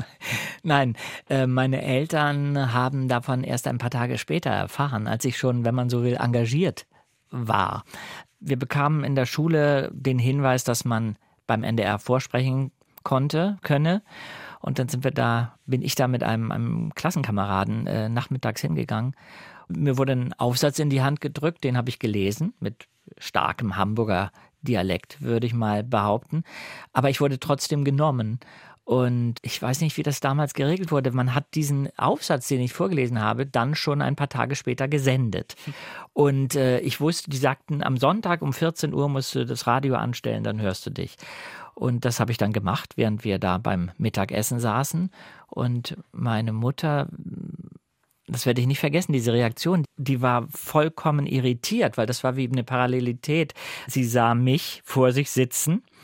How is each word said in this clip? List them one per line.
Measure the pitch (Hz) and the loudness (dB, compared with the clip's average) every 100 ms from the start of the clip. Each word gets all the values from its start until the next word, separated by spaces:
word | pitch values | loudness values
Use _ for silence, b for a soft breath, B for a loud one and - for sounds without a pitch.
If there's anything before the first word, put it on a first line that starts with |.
| - - B B B B | -6 -10 B B B B
Nein, | 170 143 131 113 B B - | 0 2 2 -2 B B -2
äh, | 135 131 | 0 2
meine | 127 131 131 | 2 2 0
Eltern | - 127 160 156 147 143 143 143 131 | 0 0 0 0 0 0 0 0 2
haben | 123 127 135 131 | 2 0 0 0
davon | 123 123 127 | 0 0 -2
erst | 131 127 139 | -2 -4 -2
ein | 123 | -4
paar | 120 | -2
Tage | 123 123 123 | -2 -2 -4
später | - 160 143 | -2 -2 0
erfahren, | 98 98 - 143 117 110 | -2 -2 -2 -2 -2 -2
als | 113 131 | -2 -2
ich | 120 | 0
schon, | 131 123 117 | 0 2 0
wenn | 123 | 0
man | 123 | 0
so | 123 | 0
will, | 120 120 | 0 0
engagiert | 120 120 117 139 180 - - b b _ _ | 2 2 2 2 0 -2 -12 b b _ _
war. | 127 113 104 92 - - B B B B _ | -6 0 2 2 -2 -10 B B B B _
Wir | - 131 | -2 -2
bekamen | 123 143 143 151 | 0 0 2 2
in | 139 135 | 0 0
der | 123 | 0
Schule | - 160 156 147 139 - | 0 2 4 4 2 0
den | - 131 127 | -4 0 2
Hinweis, | 120 139 135 127 | 2 4 4 2
dass | - 120 - | 2 0 0
man | 113 113 104 b b - | 0 -2 -6 b b -2
beim | 113 | 0
N | 113 113 | 2 2
D | |
R | 98 104 | 2 0
vorsprechen | - 127 - 123 131 131 131 - _ - | 0 0 0 0 0 0 -2 -6 _ -10
konnte, | - 131 143 156 190 202 | -2 0 2 0 0 -2
könne. | - 143 156 190 - B B B B B | 0 2 4 2 -2 B B B B B
Und | - 131 | -4 -2
dann | 123 | -2
sind | 127 | -2
wir | 135 | -2
da, | 127 120 117 120 - - | 2 2 2 0 -6 -4
bin | 131 | -2
ich | - - | 0 0
da | 127 | 2
mit | 123 | 2
einem, | - 113 113 | 0 0 -2
einem | 101 117 110 110 - | -2 -2 -2 -4 -4
Klassenkameraden, | 160 175 127 101 101 95 104 110 90 | -2 0 0 0 0 0 0 -2 -2
äh, | 107 110 | -2 -2
nachmittags | 117 - 135 113 110 | -2 -2 -4 -4 -2
hingegangen. | 147 156 117 110 123 - B B B B B | -2 -2 -2 -2 -4 -6 B B B B B
Mir | 165 143 127 | -2 0 2
wurde | 135 | 2
ein | 127 123 | 0 -2
Aufsatz | - 120 123 147 139 | -2 0 2 2 2
in | 147 | 0
die | 139 | 2
Hand | 135 147 | 2 0
gedrückt, | 147 147 151 165 139 | -4 -4 -4 -2 0
den | 123 | 0
habe | 123 | -2
ich | - | -2
gelesen, | 113 104 98 107 170 - | -2 2 0 0 -4 -4
mit | - - - _ - - | -8 -10 -18 _ -20 -16
starkem | - 95 - - 110 95 | -4 0 0 0 -2 0
Hamburger | 101 110 110 92 98 B B _ | 0 0 2 0 0 B B _
Dialekt, | 131 113 95 87 - - | -2 0 2 -2 -4 -8
würde | 127 117 120 | -2 0 0
ich | |
mal | 117 110 104 | 0 0 0
behaupten. | 117 113 104 110 - 156 - B B B B | 0 2 2 0 -2 -6 -6 B B B B
Aber | - 139 | 2 2
ich | 135 | 4
wurde | 143 131 | 2 0
trotzdem | - 143 - 147 | 0 -2 0 0
genommen. | 143 139 156 127 110 120 B B B B - | 2 2 2 2 -2 -4 B B B B 0
Und | 127 123 123 120 117 | 2 2 2 0 -2
ich | - - | -8 -4
weiß | 120 127 | -2 0
nicht, | 160 - | -2 -2
wie | |
das | 151 135 | -2 -2
damals | 135 143 147 | 0 0 0
geregelt | - 139 185 175 | 0 0 0 0
wurde. | 147 131 | 0 2
Man | 127 127 | 0 0
hat | 127 - 156 | 0 -2 -2
diesen | 143 139 139 - | 0 0 -2 -2
Aufsatz, | 143 277 - 147 - | -2 0 0 -2 0
den | 135 | 0
ich | 123 | 0
vorgelesen | - 190 160 123 120 | -2 0 0 0 0
habe, | 107 113 135 | 0 0 0
dann | 123 120 156 | 0 2 0
schon | - 143 | 0 0
ein | 131 143 | 0 0
paar | 143 | -2
Tage | - 120 135 | -2 -2 -2
später | - 123 135 | -4 -2 0
gesendet. | 147 135 131 120 90 - - B B B B B | 2 4 4 2 -2 -6 -12 B B B B B
Und, | - 147 135 135 147 | 4 4 4 2 2
äh, | 131 123 | 2 2
ich | 139 - | 0 0
wusste, | 151 170 - | 0 0 -4
die | 135 | 0
sagten, | 135 135 - 147 | 0 0 -4 -2
am | - 127 | 0 2
Sonntag | 135 202 196 170 | 4 2 0 -2
um | 147 | -2
vierzehn | 127 165 160 151 | 0 0 0 -2
Uhr | 139 143 | 0 0
musst | 135 131 135 | 0 -2 -2
du | 123 | -2
das | 123 - | -2 2
Radio | 123 135 123 | 2 2 0
anstellen, | 110 123 117 110 | -2 -2 -2 -2
dann | 110 107 | -2 -2
hörst | 101 92 - | -2 -2 -6
du | |
dich. | - - - B B B B B - | -6 -8 -10 B B B B B -4
Und | 127 120 123 | -2 0 0
das | 113 | 0
habe | 120 | 0
ich | 117 | 2
dann | 104 | 0
gemacht, | 110 98 101 - - | 0 0 -2 -4 -2
während | 113 107 | 0 0
wir | 110 95 | -2 0
da | 98 92 | 0 0
beim | 107 95 90 - | 0 0 -2 -2
Mittagessen | 110 107 98 104 107 120 | -2 0 -2 -2 -2 -2
saßen. | 117 110 143 160 185 B B B B | 0 0 -2 -2 -4 B B B B
Und | - 123 120 117 - - | -4 -2 -2 -4 -12 -12
meine | - 120 110 113 | -4 -2 0 -2
Mutter, | 110 120 - 165 147 - - - - - - - - _ _ _ _ - | -2 -2 -2 -2 0 -2 -8 -12 -10 -12 -12 -16 -20 _ _ _ _ -8
das | 120 127 | -2 0
werde | 123 | 2
ich | 123 | 2
nicht | 139 | 2
vergessen, | 151 156 - | 0 0 2
diese | 139 117 | 0 2
Reaktion, | 117 120 - - 180 143 - | 4 2 0 0 2 0 -4
die | 131 131 | -2 2
war | 127 120 117 | 2 2 0
vollkommen | - - 156 156 - 160 147 143 | -10 0 2 2 0 0 0 2
irritiert, | 131 127 120 - 233 156 113 | 2 2 0 -2 0 0 2
weil | 113 | 0
das | 123 | 0
war | 131 131 | -2 -2
wie | 123 | -2
eine | 127 | -2
Parallelität. | 120 127 123 127 123 120 - 156 156 - B B B | 0 0 2 2 0 -2 0 0 0 -6 B B B
Sie | 139 | 0
sah | 120 120 117 117 | 2 4 6 6
mich | 127 139 - - - | 4 2 0 -10 -2
vor | 135 127 | 4 4
sich | 127 143 | 4 0
sitzen, | - 127 - - 196 - B | 0 0 0 0 0 -2 B